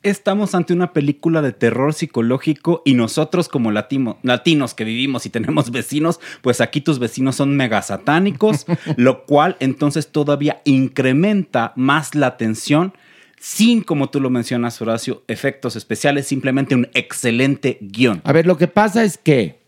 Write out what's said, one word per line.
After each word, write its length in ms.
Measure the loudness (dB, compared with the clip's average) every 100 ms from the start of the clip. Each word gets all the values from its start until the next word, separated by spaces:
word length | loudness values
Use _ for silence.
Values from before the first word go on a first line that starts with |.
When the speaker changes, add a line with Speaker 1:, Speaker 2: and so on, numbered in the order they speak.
Speaker 1:
Estamos 520 | -2 -2 -2 0 0 -2
ante 160 | 0
una 200 | 0 0
película 500 | 0 -2 -2 0 0
de 100 | 0
terror 420 | 0 0 2 -2
psicológico 880 | -2 -4 -2 0 0 -2 -2 -2 0
y 100 | 2
nosotros 540 | 2 2 0 0 0 -2
como 220 | -2 0
latimo-, 480 | -2 -2 -4 -4 -4
latinos 500 | -2 0 2 2 0
que 80 | -6
vivimos 440 | -6 -4 -4 -4 -6
y 40 |
tenemos 400 | -6 -2 -2 -2
vecinos, 480 | -6 -4 -2 -2 -2 -10 -4
pues 200 | -2 0
aquí 200 | -2 -2
tus 180 | -2 -2
vecinos 380 | -2 -2 -2 0
son 180 | 0 0
megasatánicos, 1080 | 0 -2 -2 -4 0 2 0 0 0 0 -2 -4
Speaker 2:
<laughs> 140 | -2 2
Speaker 1:
lo 280 | 2 2 2
cual 300 | 2 2 0
entonces 480 | -4 0 -2 -2 -4
todavía 520 | -2 0 0 -2 -2
incrementa 1080 | 2 2 2 0 2 2 2 0 0 -2 -2 -2
más 400 | 0 0 0 0
la 200 | -2 0
tensión 580 | -4 -4 0 0 0 -6 _ -20 _ _
sin, 440 | -12 2 4 4
como 280 | 0 -2 -2
tú 100 | -2
lo 80 | 0
mencionas, 540 | -2 -2 -4 -4 -4
Horacio, 400 | -4 -4 -4 -10 -8
efectos 480 | -4 -4 -4 -8 -8
especiales, 500 | -8 -2 0 0 -4
simplemente 480 | -4 0 -2 0
un 140 | 0 0
excelente 840 | -4 -6 -6 -2 0 0 0 -4 -4
guión. 420 | -10 0 0 2
Speaker 3:
A 80 | 2
ver, 120 | 2
lo 120 | 4 2
que 80 | 2
pasa 380 | 2 2 2
es 120 | 0 0
que 420 | 2 2 2 -8